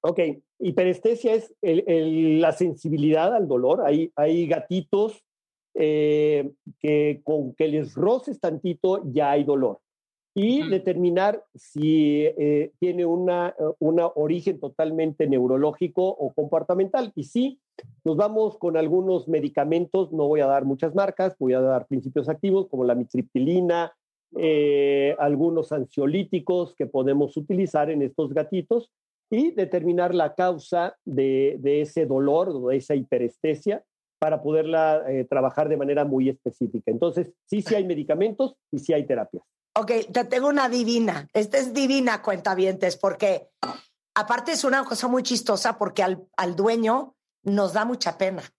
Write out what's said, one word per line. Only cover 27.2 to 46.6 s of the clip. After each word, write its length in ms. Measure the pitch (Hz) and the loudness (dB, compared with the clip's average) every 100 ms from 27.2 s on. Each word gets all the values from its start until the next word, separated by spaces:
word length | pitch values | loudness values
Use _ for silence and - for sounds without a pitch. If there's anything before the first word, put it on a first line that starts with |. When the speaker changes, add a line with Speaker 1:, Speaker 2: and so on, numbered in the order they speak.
| 143 156 | 0 -4
Speaker 1:
utilizar 540 | 147 190 185 156 151 | -4 -2 0 0 0
en 100 | 156 | -2
estos 320 | 135 - 147 | -4 -2 -4
gatitos 580 | 139 151 185 - 233 233 _ _ _ _ | -2 -2 -6 -2 -4 -4 _ _ _ _
y 200 | 220 311 | 0 0
determinar 640 | 330 185 180 170 175 175 | 0 -2 -2 0 0 0
la 200 | 175 156 | 0 -2
causa 640 | - 180 170 - 175 175 - | 0 -2 -2 -4 -2 -2 -6
de, 520 | - 147 135 135 139 - | -8 -2 0 2 0 0
de 220 | 135 147 | 0 0
ese 240 | 147 165 147 | 0 -2 0
dolor 420 | 135 139 156 185 | 0 2 2 0
o 200 | 143 123 | -4 -2
de 100 | 135 | -4
esa 160 | 131 | -2
hiperestesia 880 | 143 127 127 120 - 156 151 202 202 _ _ _ _ | -4 -2 -2 -2 -4 -4 -2 -4 -6 _ _ _ _
para 240 | 156 151 | -2 -2
poderla, 600 | 151 156 156 160 156 156 147 | -2 -2 0 0 2 0 0
eh, 160 | 135 | -4
trabajar 440 | 123 135 131 131 151 | -2 0 0 0 0
de 80 | 147 | 0
manera 300 | 139 143 147 | 0 0 0
muy 240 | 135 131 | 0 0
específica. 600 | 131 - - 120 113 - | -2 -8 -4 -4 -4 -4
Entonces, 440 | - 170 170 175 _ | -2 -2 -2 -6 _
sí, 160 | _ 208 | _ -6
sí 140 | 175 | -2
hay 100 | 208 | -2
medicamentos 720 | 185 156 147 156 208 208 262 - _ | 0 -4 -2 0 -2 -2 -4 -4 _
y 80 | 139 | -10
sí 160 | - | -2
hay 120 | 151 143 | -2 0
terapias. 360 | 120 110 - _ _ _ | -2 -4 -12 _ _ _
Speaker 3:
Ok, 160 | 214 208 226 226 | -4 0 -2 0
te 140 | 220 240 | -4 0
tengo 220 | 247 277 | 0 2
una 200 | 285 254 | 2 0
divina. 600 | 247 226 233 220 160 147 | 0 0 2 0 -2 -2
Esta 240 | 220 208 277 | -2 0 0
es 160 | 254 | 0
divina, 480 | 233 269 277 247 214 | 0 2 2 2 0
cuentavientes, 760 | 214 185 - 185 190 190 185 175 | -2 -2 -2 0 0 0 -2 0
porque 500 | 196 190 208 185 - _ - - _ _ _ | -4 0 0 -2 -6 _ -10 -10 _ _ _
aparte 380 | - 208 240 254 | -4 -2 -2 -2
es 120 | 320 | -2
una 200 | 277 269 | 0 0
cosa 240 | 262 220 254 | -2 -4 -2
muy 140 | 254 | -2
chistosa 560 | 254 240 - 196 233 226 | 0 -2 0 0 0 -2
porque 240 | 202 - | -4 0
al, 260 | 185 190 - - | 0 -2 -6 -4
al 180 | 180 | -4
dueño 600 | 175 | 0